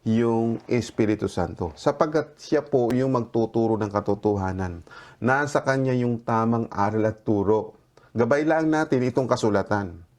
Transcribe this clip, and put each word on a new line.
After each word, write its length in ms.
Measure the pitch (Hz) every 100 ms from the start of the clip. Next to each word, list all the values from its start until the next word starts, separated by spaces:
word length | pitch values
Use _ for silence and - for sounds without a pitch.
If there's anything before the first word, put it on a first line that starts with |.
yung 560 | 113 113 117 113 117 110
Espiritu 640 | - 120 110 - 110 104 -
Santo, 480 | - 85 - 87 -
sapagkat 560 | 147 143 160 151 147 -
siya 240 | - 147
po 240 | 143 135 120
yung 240 | 123 135
magtuturo 640 | 127 117 120 110 117 113 110
ng 80 |
katotohanan. 960 | 104 101 101 101 107 101 95 92 92 85 - - - -
Nasa 400 | 117 135 143 147
kanya 320 | 135 135 131
yung 320 | 127 123 117
tamang 400 | - 113 113 117 113
aral 320 | - 101 110
at 160 | 107 110
turo. 560 | - 104 95 110 - - _ _ _
Gabay 320 | 113 117 143
lang 240 | 151 160 160
natin 320 | 156 156 131
itong 240 | 127 131 120
kasulatan. 720 | 123 113 101 95 104 95 85 -